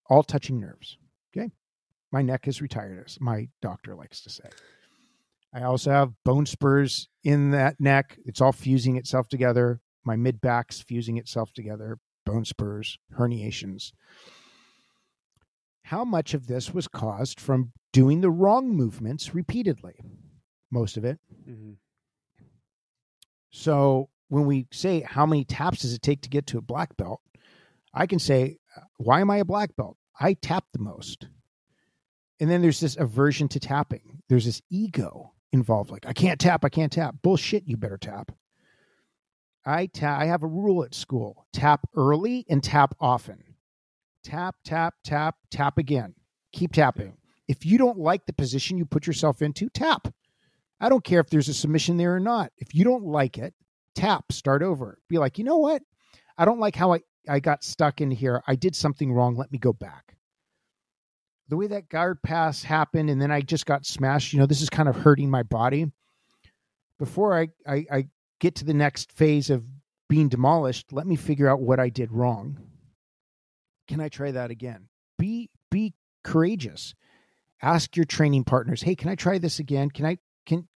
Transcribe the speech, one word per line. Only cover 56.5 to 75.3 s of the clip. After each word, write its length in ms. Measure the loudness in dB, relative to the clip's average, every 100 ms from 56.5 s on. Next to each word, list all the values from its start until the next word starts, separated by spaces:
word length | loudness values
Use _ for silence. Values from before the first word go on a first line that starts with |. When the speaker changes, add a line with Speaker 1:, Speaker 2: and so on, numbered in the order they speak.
| 4
Speaker 1:
like 160 | 0 2
how 180 | 2
I, 80 | 2 _ _ -2
I 120 | 0
got 220 | 2 -2
stuck 360 | -4 0 0 0
in 100 | -2
here. 300 | 0 0 0 0
I 80 | 0
did 200 | 0 0
something 360 | -2 0 0
wrong. 240 | 2 2 0
Let 160 | -6
me 60 | 0
go 160 | 0
back." 420 | 0 -6 -18 _ _ _ _ _ _ _ _ _ _ _ _ _ _ -8
The 80 | -6
way 100 | -4
that 220 | -8 -6
guard 320 | -2 -2 -2
pass 400 | -4 0 0 -2
happened 460 | -2 0 0 0 0
and 120 | 0
then 100 | 0
I 100 | 0
just 240 | -2 -4 0
got 200 | -2 -2
smashed, 460 | -2 0 0 0
you 60 | 2
know, 60 | 4
this 160 | 2
is 80 | 0
kind 180 | 0 0
of 80 | 6
hurting 340 | 6 6 4
my 120 | 0
body. 480 | 0 0 2 0 -4 -8 _ _ _ _ _ _ _ _ _ -10
Before 360 | -6 0 2 2
I, 120 | 0 _ -4
I, 180 | -4 -2
I 160 | -2 -4 _ _ -2
get 140 | -2 -2
to 100 | -2
the 80 | 2
next 360 | 0 -2 -8
phase 380 | 2 4 4 2
of 160 | -2 -2 -18 _ _ 0
being 220 | 4 4
demolished, 640 | 4 2 2 0 -4 -8
let 140 | -6 -2
me 80 | -2
figure 340 | 0 2 4
out 100 | 4
what 200 | 2 2
I 100 | 2
did 220 | -2 -4
wrong. 480 | 0 0 -2 -8 -14 -16 -20 _ _ _ _ _ _ _ _ _ _ -8
Can 120 | -6
I 100 | -6
try 200 | -6 -6
that 200 | -6 -6
again? 380 | -10 -12 -14 -20 _ _ -4
Be, 320 | -2